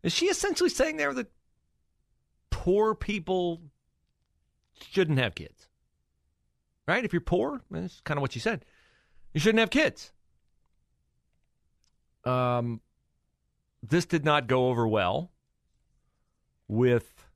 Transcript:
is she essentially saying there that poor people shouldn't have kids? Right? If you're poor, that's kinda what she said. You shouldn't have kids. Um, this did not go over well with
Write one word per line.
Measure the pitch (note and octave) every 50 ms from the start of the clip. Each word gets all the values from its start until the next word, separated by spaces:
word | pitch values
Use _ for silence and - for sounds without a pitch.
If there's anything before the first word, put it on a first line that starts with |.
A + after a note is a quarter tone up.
| -
is | F3 -
she | - E4 F#4+
essentially | F#4 - - G4+ E4 - F4+ F4
saying | - - C4+ D#4 D#4
there | D#4 D4 C#4+ C#4
that | B3+ A#3 - _ _ _ _ _ _ _ _ _ _ _ _ _ _ _ _ _ _ _ _ _ _ _ _
poor | - - - F3+ F#3 G#3 G#3+ A3 A3
people | - - - G#3 G3+ D#3+ - F#3+ F#3 F3+ F3 E3+ E3 E3+ D3 _ _ _ _ _ _ _ _ _ _ _ _ _ _ _ _ _ _ _ _ _ _ - - -
shouldn't | G3 F#3 D#3 D3+ C3
have | B2+ G#2 E2+
kids? | - D#2 D2 _ _ - _ _ _ _ _ _ _ _ _ _ _ _ _ _ _ _ _ _ _ _ _ _ _ _ -
Right? | E3+ A#3 B3
If | G3+ -
you're | E3+
poor, | - - F3 F#3 A3 C#4 D4 B3+ - _
that's | - E3 F3+ F3+ - -
kinda | _ - D3+ C#3+ C#3
what | C#3 -
she | B2
said. | - G#3+ A3+ C#3+ - _ _ _ _ _ _ _ _ _ _ - - - -
You | D#3
shouldn't | C#3+ A3 A3 A3
have | A3+ G3
kids. | - C4+ D#4 - - - - - _ _ _ _ _ _ _ _ _ _ _ _ _ _ _ _ _ _ _ _ _ _ _ _ _ _ _ _ _ _ _ _ _ _ _ _ _ _ _ _ _ _ _
Um, | B2 B2+ B2+ B2+ B2 B2 B2 A#2+ A#2+ A#2 A2+ _ _ _ _ _ _ _ _ _ _ _ _ _ _ _ _ _ _ _ _ -
this | G#2 C#3 F3 E3+
did | - - D#3+ C#3+
not | D#3 D3 D3 B2+
go | A2 C3 C3 B2+ B2+
over | B2 A#2 A#2 A2+
well | G#2+ G#2+ F#2+ F2+ G2 C#3 E3+ F3+ _ _ _ _ _ _ _ _ _ _ _ _ _ _ _ _ _ _ _ _ _ _ _ _ _ _ _
with | _ G#2+ A2 B2 B2 B2 A#2 - - _ _ - - _